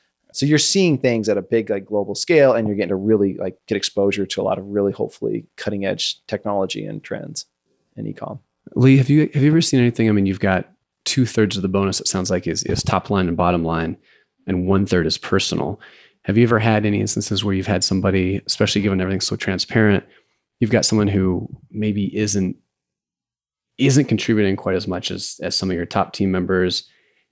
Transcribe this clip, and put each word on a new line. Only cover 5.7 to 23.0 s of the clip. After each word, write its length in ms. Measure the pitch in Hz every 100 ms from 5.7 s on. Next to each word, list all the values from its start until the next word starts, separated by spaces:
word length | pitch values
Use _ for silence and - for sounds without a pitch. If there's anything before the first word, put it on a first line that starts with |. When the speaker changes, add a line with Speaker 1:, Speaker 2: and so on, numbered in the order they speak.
| 101 98
Speaker 1:
edge 340 | 95 - - -
technology 580 | 107 107 101 95 107
and 180 | 104 104
trends 440 | - 107 - - - _ _ _ _ -
in 100 | 107
e-com. 320 | - 110 - _ _ -
Speaker 2:
Lee, 240 | - 131 135
have 100 | 127
you, 220 | 147 151
have 100 | 143
you 60 | 143
ever 140 | 160
seen 180 | 165 135
anything? 260 | 120 117 113
I 60 |
mean, 140 | 104 98
you've 120 | 92
got 320 | 98 92 - _ _ _ -
two 180 | -
thirds 320 | 117 - 104 98
of 60 |
the 60 | 92
bonus, 300 | 98 98 92
it 100 | -
sounds 220 | 95 92
like, 160 | 90 85
is, 160 | 82
is 180 | - 92
top 260 | - 95 -
line 180 | 101 90
and 120 | 85
bottom 260 | 90 87
line, 320 | 82 82 80 - _ _ _ _ -
and 200 | 92 90
one 180 | 98
third 220 | 98 90 80
is 100 | -
personal. 640 | - 98 - 80 73 101 - - _ _
Have 120 | - 104
you 80 |
ever 140 | 117 113
had 260 | 113 107
any 160 | 104 104
instances 420 | 101 - - 98
where 120 | 104
you've 120 | 95 92
had 160 | 95
somebody, 600 | - 95 95 95 92 98 -
especially 360 | - 104 104
given 180 | 101 95
everything's 260 | 92 95 -
so 80 |
transparent, 720 | 110 - 95 - 117 107 98 - _ _ _ _ _
you've 100 | 113
got 140 | 113
someone 240 | - 110 101
who 400 | 98 92 90 113 - _
maybe 440 | 104 107 104 98
isn't, 420 | 104 104 101 92 - _ _ _ _